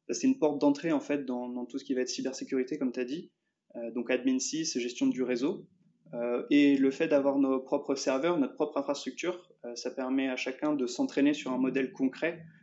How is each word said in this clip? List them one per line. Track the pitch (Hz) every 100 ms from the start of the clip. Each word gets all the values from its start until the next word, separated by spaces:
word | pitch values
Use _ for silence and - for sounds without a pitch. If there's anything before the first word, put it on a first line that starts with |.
| -
c'est | 117 131
une | 135
porte | 151 143
d'entrée | 143 139 170
en | 143
fait | - 147 131
dans, | 123 123
dans | 123 123
tout | 135
ce |
qui | - 127
va |
être | 123
cybersécurité, | - 127 131 131 135 127 147
comme | 127
t'as | 127 123
dit. | 160 - _ _ _ _ 120
Euh, | 117
donc | 123 117
admin | 127 131 131
six, | - 156 160 131
gestion | 120 - 135
du | 123
réseau. | 123 123 139 - - _ _ _ _
Euh, | 120 120 120 -
et | 143 143 135
le | 135
fait | 135 165
d'avoir | 143 139 139
nos | 135 131
propres | - 143 - 135
serveurs, | 143 135 165 170
notre | 127
propre | - 151 143
infrastructure, | 139 139 135 - 170 180 - _ 120
euh, | 117
ça | 123
permet | 135 127 135 135
à | 127
chacun | 131 127 151 147
de | 120
s'entraîner | 135 135 147 143
sur | 147 135
un | 127
modèle | 131 135 131
concret, | - 131 - 156 170 - -